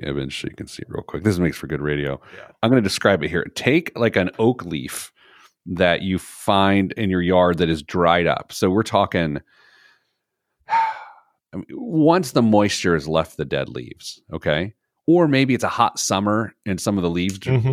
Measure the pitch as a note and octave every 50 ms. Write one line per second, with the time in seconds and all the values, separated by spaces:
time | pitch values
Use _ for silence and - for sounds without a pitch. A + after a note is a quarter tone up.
0 | - C#2+ C#2 C#2+ C2+ C2+ - - - - - - - - - - - - - -
1 | - - - D2+ E2+ A2 G2 F2 F2 D#2+ - - - C#2 D#2 C#2 C#2+ D2 D2 D2
2 | C#2+ C#2+ C2+ C2 - - - - - - - - - A2+ B2+ C3 G#2+ F#2+ - -
3 | - A2 G2 F2 D2 D2+ E2+ E2+ - - - - - B2 C3+ E3+ F3 - - -
4 | A#2 A2+ - G#2 F#2 F2+ - - A2 A#2 B2 - - F2 E2 D2 B1+ C#2+ - -
5 | - - _ _ _ _ _ _ - _ _ _ - D#2+ F#2 E2+ F#2+ F2 E2+ -
6 | - F#2+ F#2 F2 - - - - - - G#2 G2 G2 G2 G2 G2 G2 F2+ - -
7 | A2 F#2+ F#2 F#2 F2 F2 F#2 F2+ F2+ F2 F2+ E2+ F2+ E2 D#2+ D#2 D2 - - F2+
8 | F2 E2 E2+ F2 E2+ D#2+ C#2 - - - - - - F#2+ F#2 G#2 A2+ - - G2+
9 | G2+ F2+ - F#2+ E2+ D#2 D2 C#2 - _ _ _ _ _ _ _ _ _ _ _
10 | _ _ _ _ _ _ _ _ _ _ _ _ _ - - A5+ A5+ A5 - -
11 | - - - - _ _ _ _ _ _ - F#2 - - - - B3+ A#3+ F3+ D#3+
12 | D3+ D3+ E3 F#3 F3 C3 - C3+ A#2+ A2+ G#2+ G#2 G#2 G#2 - - - F#2+ F2 D#2+
13 | C#2+ D2+ D#2 D#2+ D#2+ - - - D2+ C#2 D2 C#2 C2+ B1+ - C2+ B1 A#1+ - _
14 | - - - - _ - - D#2 - D#2+ D2+ D#2 F2 G#2 - _ _ _ _ _
15 | - - D#3+ F3 F3 D3+ C#3 C3+ C3+ B2+ B2+ A2+ - - - - A#2 G#2+ - -
16 | - - G#2+ F#2+ G2+ G#2 G#2 A2 A2+ - - _ - G#2+ F#2+ E2+ - A2+ G2+ G2+
17 | F2 F2 E2+ F2+ F2+ F#2+ G2 G2 - B2+ C3 B2+ A2 C3